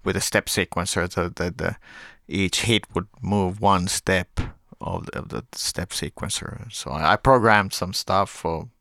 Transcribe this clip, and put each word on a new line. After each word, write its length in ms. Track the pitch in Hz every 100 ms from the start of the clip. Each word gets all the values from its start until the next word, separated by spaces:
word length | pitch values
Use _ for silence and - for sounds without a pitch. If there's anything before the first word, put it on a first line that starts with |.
with 140 | 95 95
a 40 |
step 260 | - 104 -
sequencer, 640 | - 87 - 90 - 90
so 180 | - 87
that 300 | - 87 -
the, 180 | 85 - - - - - -
each 360 | 98 92 -
hit 220 | 107 107 -
would 120 | 87 95 -
move 380 | 98 101 92 104
one 260 | 101 95 90
step 540 | - - 92 87 - - - _ -
of 260 | - 87 82
the, 120 | -
of 100 | -
the 160 | - -
step 380 | - - - -
sequencer. 800 | - 73 - 95 - - - -
So 180 | - -
I, 220 | 73 78
I 40 | 104
programmed 560 | 135 127 113 104 95
some 200 | - 92
stuff 380 | - - 95 95
for 380 | - 85 80 - _